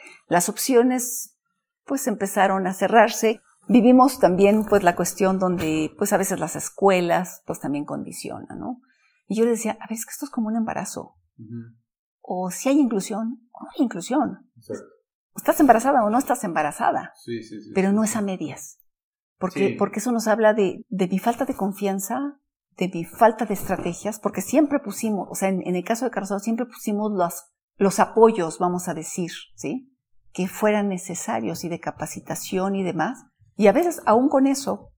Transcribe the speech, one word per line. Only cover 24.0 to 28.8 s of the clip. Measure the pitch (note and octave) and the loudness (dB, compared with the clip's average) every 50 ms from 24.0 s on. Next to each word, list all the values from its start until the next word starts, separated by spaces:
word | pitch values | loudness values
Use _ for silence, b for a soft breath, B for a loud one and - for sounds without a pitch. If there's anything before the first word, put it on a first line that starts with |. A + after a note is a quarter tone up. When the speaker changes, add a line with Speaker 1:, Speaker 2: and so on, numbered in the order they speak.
| - G#3 A3+ - | -8 -10 -8 -4
Speaker 1:
porque | - G#3 - F#3 | -6 -4 -4 -4
siempre | - - B3 D4+ D4+ C#4+ D4 C#4 | -6 0 2 2 4 4 0 -4
pusimos, | - G3+ G3+ - A#3 A3 G#3+ F#3 - - | -4 -6 -8 -4 -4 -2 -2 -4 -6 -8
o | - | -6
sea, | - G3 F#3+ | -4 -2 -2
en, | F#3+ F3+ - | -2 -2 -2
en | F3 F3+ | -2 -4
el | F3+ F3 | -4 -2
caso | - A3+ A3+ C4 | -4 -4 -2 -2
de | A3+ | -4
Carlos | - G3+ G3 F#3+ G3+ G3+ | -4 -6 -6 -4 -6 -4
siempre | - A3+ A3+ A3+ G#3 | -4 -4 -4 -4 -4
pusimos | - - - - A3 G#3 G3+ G#3+ G#3+ | -8 -8 -10 -6 -4 -4 -2 -2 -2
los, | G#3 F3+ F3 E3+ - - - _ _ _ _ _ _ | 0 0 0 0 -2 -8 -16 _ _ _ _ _ _
los | - G3 F#3+ - - | 0 0 2 4 2
apoyos, | F#3+ - - A3 A3+ A3+ A3+ F#3+ E3+ D#3+ D#3 - | 2 2 6 6 6 6 6 4 -2 -4 -2 -2
vamos | F#3 F3+ F3+ F3 | -2 -2 -2 -2